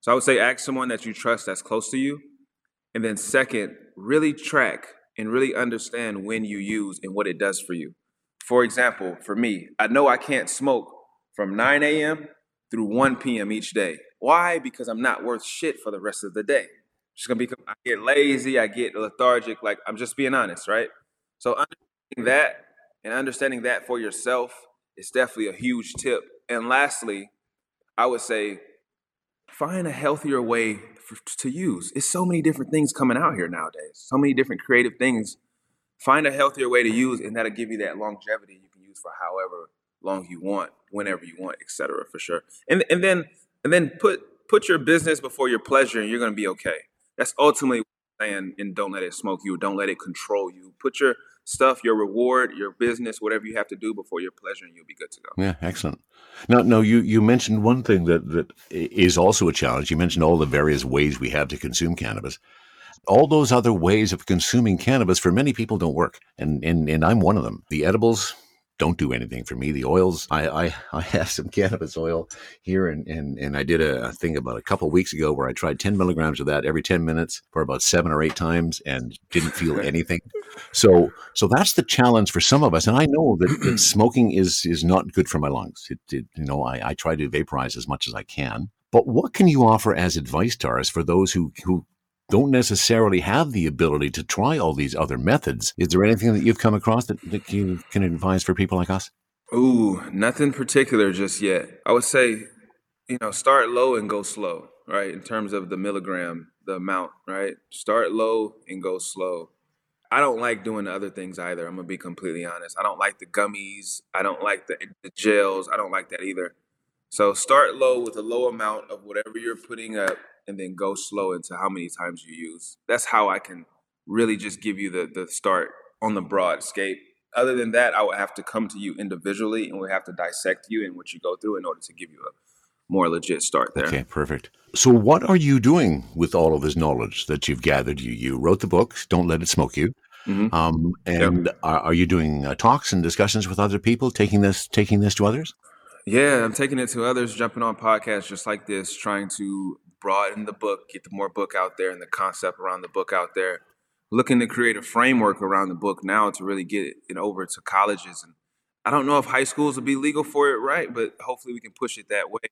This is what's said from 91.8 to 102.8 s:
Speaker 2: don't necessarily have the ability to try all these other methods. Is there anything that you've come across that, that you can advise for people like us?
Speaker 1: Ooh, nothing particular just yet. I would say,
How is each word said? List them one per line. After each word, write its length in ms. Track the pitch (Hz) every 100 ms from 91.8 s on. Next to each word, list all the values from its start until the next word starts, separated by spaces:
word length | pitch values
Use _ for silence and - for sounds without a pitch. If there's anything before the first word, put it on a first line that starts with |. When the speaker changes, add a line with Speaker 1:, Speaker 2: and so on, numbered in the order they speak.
| - _ _ _ _
Speaker 2:
don't 180 | 101 139
necessarily 720 | 127 117 104 - 117 107 92
have 320 | 95 113 160
the 140 | 110 80
ability 420 | 67 82 73 73
to 140 | -
try 320 | - - 113 156
all 160 | 85
these 200 | 71 69 82
other 220 | 78 64
methods. 560 | 73 143 - 58 - -
Is 120 | 87
there 140 | 92
anything 300 | 101 110 113
that 100 | 107
you've 160 | 113 113
come 140 | 117
across 320 | 104 113 113 123
that, 120 | 104 85
that 220 | 95 -
you 280 | 101 98 87 -
can 120 | 101
advise 400 | 95 82 92 92
for 120 | -
people 240 | 92 95 92
like 100 | 87
us? 220 | 95 - _ _ _ _
Speaker 1:
Ooh, 460 | 117 131 123 107 92 -
nothing 400 | 95 113 123 143
particular 640 | 135 123 139 135 113 101
just 300 | 92 98 -
yet. 260 | 101 90 - -
I 80 | -
would 120 | 120
say, 400 | 123 139 123 107 110 _ _ _